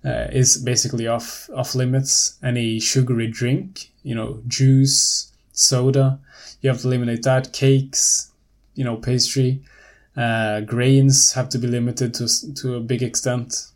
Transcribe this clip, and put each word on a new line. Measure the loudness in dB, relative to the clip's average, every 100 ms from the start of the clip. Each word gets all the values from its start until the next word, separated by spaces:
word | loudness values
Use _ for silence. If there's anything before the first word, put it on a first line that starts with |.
uh, | -4 -6 -4
is | 0 2 2
basically | 0 -2 -2 -4 -2
off, | -4 -6 -16 -12
off | -8 -4 -2
limits. | 0 0 0 0 -2 -4
Any | -4 -2 -2 -2
sugary | 0 0 2 0 -2
drink, | -2 0 0 -4 -16 -20 _
you | -8 -6
know, | -6 -8 -8
juice, | 2 6 6 6 2 0 -2 -8 _ _
soda, | 0 2 4 2 4 2 0 _ -20 -20 -4
you | -2
have | 0
to | 0
eliminate | 0 -2 -2
that. | 2 2 0
Cakes, | 0 4 4 2 -2 0 0 -4 _ _ _ _
you | -6
know, | -4 -2
pastry, | 0 0 2 2 2 0 -6 -20 -20 _ _ -4
uh, | -2 0 -2 -4
grains | -4 0 4 6 6 6 4
have | 2 -4
to | -4
be | -2
limited | -2 -2 -2 -4 -4
to |
s-, | -4 -4 -4 -8
to | -6 -6
a |
big | -4 -4
extent. | -2 -4 -4 -4 -6 -10 -12